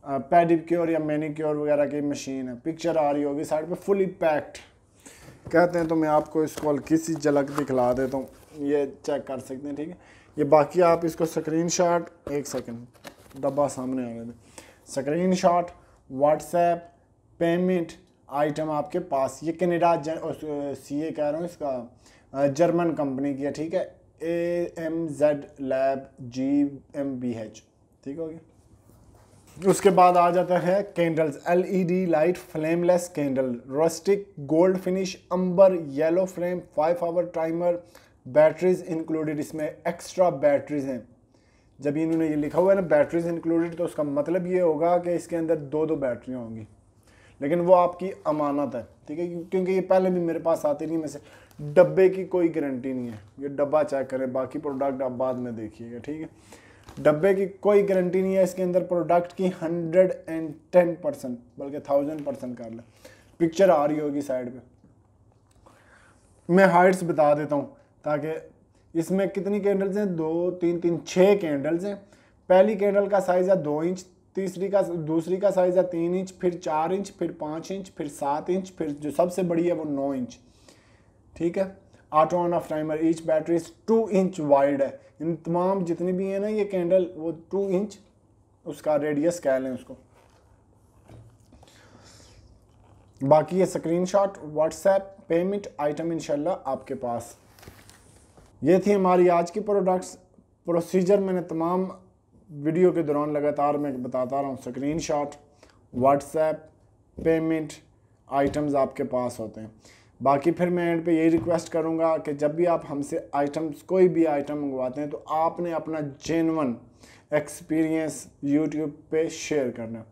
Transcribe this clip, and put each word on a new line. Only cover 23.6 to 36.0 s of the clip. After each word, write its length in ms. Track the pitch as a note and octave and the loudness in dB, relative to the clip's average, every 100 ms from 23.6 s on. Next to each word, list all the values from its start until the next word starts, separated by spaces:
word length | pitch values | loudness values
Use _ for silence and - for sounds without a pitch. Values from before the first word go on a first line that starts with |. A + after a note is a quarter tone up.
| D#3+ | -4
है, 220 | F3+ - - _ _ | -4 -6 -12 _ _
एएमजेड 1200 | D#3+ E3+ E3+ F3 E3+ - E3 E3 E3 C3+ D3+ C#3+ C3+ - | -6 -2 -2 -2 -4 -6 -6 -4 -6 2 2 2 -6 -10
लैब 480 | C3+ C3 C3+ C#3 - - | -4 0 0 -2 -8 -18
जीएमबीएच, 1400 | B2+ B2 C3+ C#3+ C#3+ C3+ _ D3 C#3 C3 B2 A2+ G#2+ - _ _ _ _ - | -12 -6 0 2 0 -2 _ -8 -6 -6 -6 -6 -10 -16 _ _ _ _ -12
ठीक 140 | C#3+ | -8
हो 80 | D#3+ | -10
गया। 120 | E3 - _ _ - _ - - - _ _ _ - | -10 -18 _ _ -20 _ -20 -20 -20 _ _ _ -2
उसके 320 | F#3 F3+ G3 | 2 4 4
बाद 280 | F#3 F3+ F3+ | 8 6 8
आ 120 | F3 | 4
जाता 260 | F3 F3 F3+ | 4 2 0
है 240 | E3 F#3+ G3+ - | 2 0 0 0
कैंडल्स, 420 | E3+ D#3+ D#3+ C#3 - | 0 2 0 -2 0
एलईडी 560 | F3 F#3 F#3 F3+ F3+ F#3 | 0 2 0 0 0 2
लाइट 320 | D#3 E3 F3+ | 2 2 0
फ्लेमलेस 720 | - E3 D#3 E3+ F3 F3 F3 - | -6 -6 -2 0 2 2 0 -4
कैंडल, 400 | C#3+ C3 C3 A#2+ - | -2 0 -2 -4 -6
रस्टिक 540 | C3+ E3 - - G3 G3+ - | 0 0 0 0 0 -2 -14
गोल्ड 380 | C#3 D#3+ F#3 F#3 | -2 4 4 2
फिनिश, 380 | F#3 F#3 F#3 - _ | -2 -4 -4 -8 _
अंबर 420 | F#3 F#3 F3 G3 F3 D3+ | -2 0 6 6 6 -4
येलो 340 | C3+ | -2